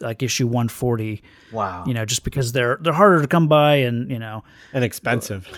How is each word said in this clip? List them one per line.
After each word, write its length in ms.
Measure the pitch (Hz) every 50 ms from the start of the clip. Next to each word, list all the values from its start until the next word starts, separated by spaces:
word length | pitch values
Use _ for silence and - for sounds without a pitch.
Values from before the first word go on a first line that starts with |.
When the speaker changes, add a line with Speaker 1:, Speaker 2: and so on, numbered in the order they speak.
Speaker 1:
like, 220 | - 117 113 - 135
issue 240 | 117 - - 131
one 220 | 117 120 123 117 113
forty. 540 | - - 127 123 117 110 110 110 107 107 _ - _ _ _ -
Speaker 2:
Wow. 340 | 113 113 101 95 95 95 87
Speaker 1:
You 80 | - 123
know, 100 | 113 110
just 180 | 107 117 - -
because 300 | - - 147 131 117 117
they're, 260 | 135 123 120 131 - 156
they're 100 | 165 147
harder 300 | 165 202 208 180 160 147
to 40 |
come 220 | 135 - 170 165 151
by 280 | 156 151 147 147 147
and, 340 | 143 131 120 117 117 127 -
you 80 | 131 113
know. 260 | 113 110 107 110 - _ _ - - - -
Speaker 3:
And 100 | 135 123
expensive. 640 | 113 - - - 123 117 117 - - 104 95 92 - -